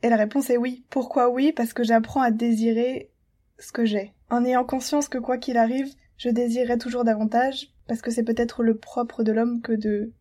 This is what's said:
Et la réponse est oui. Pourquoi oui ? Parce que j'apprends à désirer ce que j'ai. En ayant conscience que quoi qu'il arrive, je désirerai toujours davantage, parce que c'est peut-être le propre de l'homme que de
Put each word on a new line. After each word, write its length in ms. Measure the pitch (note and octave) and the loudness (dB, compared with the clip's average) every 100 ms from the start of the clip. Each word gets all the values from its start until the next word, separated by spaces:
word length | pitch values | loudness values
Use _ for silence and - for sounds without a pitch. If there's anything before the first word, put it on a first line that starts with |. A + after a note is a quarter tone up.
Et 60 | A#3 | 2
la 80 | A#3 | 2
réponse 320 | G#3+ C#4 C4+ | 2 0 0
est 80 | A#3+ | 0
oui. 280 | B3 B3+ _ | 0 -6 _
Pourquoi 400 | C#4 A#3+ - B3 | -4 -2 2 2
oui ? 220 | B3 C#4+ | 2 0
Parce 200 | D#4 A#3 | 0 -4
que 120 | - | -2
j'apprends 380 | A#3 A3+ A3+ C#4 | 2 2 2 0
à 80 | B3 | 2
désirer 800 | A3 A#3 A3 A3+ A3+ B3 C4 - _ _ _ _ _ | 2 2 2 2 2 0 -4 -10 _ _ _ _ _
ce 140 | - | -12
que 120 | - | -2
j'ai. 280 | A#3 G#3 G3+ _ _ | 0 0 -4 _ _
En 140 | A#3+ | 0
ayant 200 | B3 B3+ | 2 0
conscience 440 | B3 C4 B3+ D4 C#4 | 0 -4 -2 0 0
que 100 | C4 | -4
quoi 200 | A#3+ B3+ | -4 -4
qu'il 180 | B3 A#3 | 0 2
arrive, 360 | A3+ C4 C#4 - _ _ | 2 2 -4 -8 _ _
je 100 | B3 | -2
désirerai 500 | A#3 A#3+ A#3 A#3 A#3+ | 0 0 0 0 0
toujours 260 | A#3+ A#3+ | -2 0
davantage, 640 | A#3 G#3+ G#3+ A#3 C4 C4 - _ - | 2 2 2 2 0 -2 -14 _ -8
parce 120 | A3+ | -6
que 100 | - | -4
c'est 140 | A#3 | -4
peut-être 380 | A3+ A3+ A#3 - | -2 0 -2 0
le 140 | A3+ A3 | 0 0
propre 460 | - - A#3+ - | -4 -6 -6 -2
de 100 | A3 | 0
l'homme 280 | A3 A#3 A#3+ | 2 0 -2
que 120 | A#3 | -2
de 400 | A3+ G#3+ G#3 A3 - | -2 0 -2 -4 -10